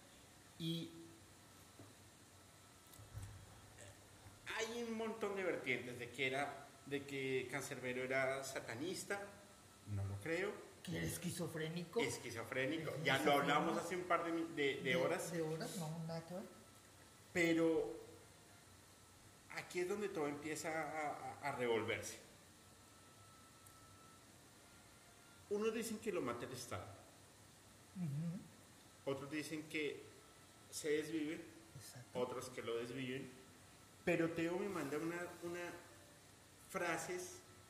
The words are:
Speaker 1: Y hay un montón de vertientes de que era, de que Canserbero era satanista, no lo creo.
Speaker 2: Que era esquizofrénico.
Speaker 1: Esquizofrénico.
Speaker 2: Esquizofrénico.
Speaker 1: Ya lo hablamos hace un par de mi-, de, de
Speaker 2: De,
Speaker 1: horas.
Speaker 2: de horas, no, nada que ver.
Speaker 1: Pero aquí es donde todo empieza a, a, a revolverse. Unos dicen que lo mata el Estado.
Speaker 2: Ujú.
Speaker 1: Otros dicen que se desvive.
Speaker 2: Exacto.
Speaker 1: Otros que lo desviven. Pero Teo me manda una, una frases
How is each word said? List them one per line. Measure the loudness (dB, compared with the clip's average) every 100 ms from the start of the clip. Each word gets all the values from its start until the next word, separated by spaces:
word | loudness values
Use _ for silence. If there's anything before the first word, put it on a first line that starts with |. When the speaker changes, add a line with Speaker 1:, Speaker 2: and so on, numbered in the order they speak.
| -20 -20 -20 -20 -18 -4
Speaker 1:
Y | -2 0 -4 -10 -14 -16 -18 -20 -20 -20 -20 -18 -18 -18 -20 -20 -20 -20 -20 -20 -20 -20 -20 -18 -12 -10 -10 -12 -16 -18 -18 -16 -16 -16 -18 -18 -18 -14 -6 -2
hay | 0 0
un | -2 0
montón | 0 0 0 2
de |
vertientes | 2 2 2 0 0 -6
de | -6
que | 0 2
era, | 4 0 -2 -12 -14 -4
de | -4
que | -2 -2 2 2 2
Canserbero | -2 -2 -4 -2 0
era | 2 4 4 2
satanista, | -2 -4 -4 -2 -2 -2 -2 -4 -4 -12 -18 -20 -20 -16 -4
no | 0
lo | 0 -2
creo. | 0 2 2 -2 -10 -10
Speaker 2:
Que | -4 0
era | 0
esquizofrénico. | 0 -2 0 -2 0 -2 -2 0 2
Speaker 1:
Esquizofrénico. | 2 0 -4 -4 -2 2 2 2 0
Speaker 2:
Esquizofrénico. | 0
Speaker 1:
Ya | 4 6
lo | 8
hablamos | 8 8 6 6 2
hace | 0 -2
un |
par | 4 4
de | 4
mi-, | 2 0
de, | 2 2 4
de |
Speaker 2:
De, | 4 6
Speaker 1:
horas. | 6 4 0
Speaker 2:
de | 0
horas, | 0 0 -2 -2
no, | -4 -4 -4
nada | -4 -4
que |
ver. | -6 -8 -14 -18 -20 -20 -20 -20 -20 -2
Speaker 1:
Pero | 4 6 8 8 6 4 -2 -10 -16 -18 -20 -20 -20 -20 -20 -20 -20 -20 -20 -20 -20 -10 -10
aquí | -4 0
es | 0
donde | 0 0
todo | 2 2
empieza | 0 -2 -2 0
a, | 0 0 0 -2 -2 -6 -4
a, | -2
a | 2
revolverse. | 4 4 4 0 -2 -8 -14 -20 -20 -20 -20 -20 -20 -20 -20 -20 -20 -20 -20 -20 -20 -20 -20 -20 -20 -20 -20 -20 -20 -20 -20 -20 -20 -20 -20 -20 -20 -14 -2
Unos | 2 2
dicen | 2 -2 -2
que | 0
lo | 0
mata | 0 -2 -4
el |
Estado. | -6 -4 -6 -6 -14 -18 -20 -20 -20 -20 -20 -20 -20 -12 -4
Speaker 2:
Ujú. | -2 0 0 -2 -8 -16 -20 -20 -20 -8 -4
Speaker 1:
Otros | -2 -2
dicen | -4 -2 -4 -4
que | 0 0 -2 -10 -18 -20 -20 -20 -20 -10
se | -2 4
desvive. | 4 4 0 0 -2 -6 -14 -16 -14
Speaker 2:
Exacto. | -12 -14 -6 0
Speaker 1:
Otros | 0 -2 -6
que | -6
lo | -2 -2
desviven. | -2 -4 -2 -4 -6 -12 -18 -18 -20 -20 -20 -2
Pero | 4 6 4
Teo | 4 2 2
me | 0
manda | 0 0 0
una, | 0 -2 -4 -6
una | -6 -4 -6 -8 -14 -18 -20 -20 -20 -20 -20 -20 -4
frases | 0 2 2 2 -2 -2 -10 -16 -18